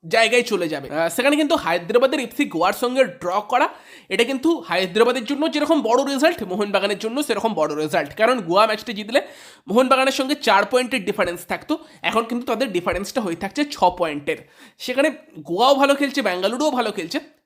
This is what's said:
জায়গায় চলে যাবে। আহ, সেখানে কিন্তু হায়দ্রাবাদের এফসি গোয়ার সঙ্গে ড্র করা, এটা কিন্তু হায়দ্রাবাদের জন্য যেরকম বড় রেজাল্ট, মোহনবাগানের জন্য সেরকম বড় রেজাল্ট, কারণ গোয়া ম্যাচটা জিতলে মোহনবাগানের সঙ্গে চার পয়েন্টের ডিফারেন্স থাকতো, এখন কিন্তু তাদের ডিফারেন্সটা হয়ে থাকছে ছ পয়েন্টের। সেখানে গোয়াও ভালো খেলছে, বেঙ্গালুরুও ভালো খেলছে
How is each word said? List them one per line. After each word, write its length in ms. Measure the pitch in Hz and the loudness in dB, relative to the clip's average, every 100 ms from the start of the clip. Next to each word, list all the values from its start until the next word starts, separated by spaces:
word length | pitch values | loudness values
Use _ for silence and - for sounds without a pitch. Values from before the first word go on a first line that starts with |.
| 165 | 0
জায়গায় 300 | 220 220 240 233 | 2 4 2 2
চলে 160 | 202 170 | -2 -2
যাবে। 160 | 151 135 | -6 -6
আহ, 180 | 147 165 | -2 -2
সেখানে 200 | 170 254 294 | 2 2 2
কিন্তু 140 | 302 330 | 2 0
হায়দ্রাবাদের 560 | 170 175 170 240 262 302 240 | 0 -2 2 2 2 0 -4
এফসি 180 | - 277 | -4 -2
গোয়ার 220 | 170 180 208 | 2 0 2
সঙ্গে 200 | 247 254 247 - | -2 2 0 0
ড্র 80 | 175 190 208 | -4 -4 0
করা, 140 | 247 302 - - - _ | 0 0 -2 -20 -20 _
এটা 100 | 190 240 | 0 0
কিন্তু 200 | 269 294 330 - | 0 0 -2 -2
হায়দ্রাবাদের 560 | 175 185 185 233 254 220 | -2 0 2 2 2 -4
জন্য 120 | 285 320 | -2 0
যেরকম 240 | 302 294 320 220 | 0 0 0 2
বড় 120 | 247 277 | 2 2
রেজাল্ট, 260 | 277 311 349 190 | 2 2 0 -6
মোহনবাগানের 480 | 185 208 196 196 202 | -4 -2 0 0 -2
জন্য 120 | 220 247 302 | -4 -4 -2
সেরকম 240 | 208 226 180 | -2 -2 0
বড় 120 | 151 147 | -2 -2
রেজাল্ট, 280 | 156 170 143 - | -2 -2 -4 0
কারণ 160 | 226 254 170 | 2 2 2
গোয়া 160 | 180 220 | 4 4
ম্যাচটা 240 | 214 - 208 | 2 -6 -8
জিতলে 220 | 208 262 - - - - - | -2 -2 -2 -18 -20 -20 0
মোহনবাগানের 460 | 214 262 262 262 262 | 2 4 4 4 0
সঙ্গে 160 | 262 294 - | -2 0 4
চার 160 | 208 294 | 4 4
পয়েন্টের 300 | 247 254 254 185 | 0 0 -2 -2
ডিফারেন্স 320 | 196 180 175 - | -2 -2 -2 -8
থাকতো, 220 | 175 - 302 - - 165 | -8 -4 -6 -6 -6 -2
এখন 120 | 214 226 | -2 -2
কিন্তু 140 | 240 254 | -6 -4
তাদের 180 | 220 254 180 | -2 0 -2
ডিফারেন্সটা 440 | 175 180 196 - 208 | -2 -4 -4 -4 -4
হয়ে 120 | 170 | -6
থাকছে 200 | 196 - 294 | -6 -4 -6
ছ 20 | - 180 175 | 0 0 0
পয়েন্টের। 380 | 165 147 143 151 - _ - _ | -4 -4 -6 -8 -8 _ -20 _
সেখানে 240 | - 254 302 - - - 151 | -6 0 0 -2 -18 -20 -8
গোয়াও 260 | 175 254 277 | 2 4 4
ভালো 140 | 277 277 | 4 2
খেলছে, 200 | 285 277 214 | 0 0 -2
বেঙ্গালুরুও 420 | 180 190 240 302 254 | 0 -2 0 -2 0
ভালো 120 | 226 196 | -4 -4
খেলছে 220 | 170 269 - _ | -6 -6 -8 _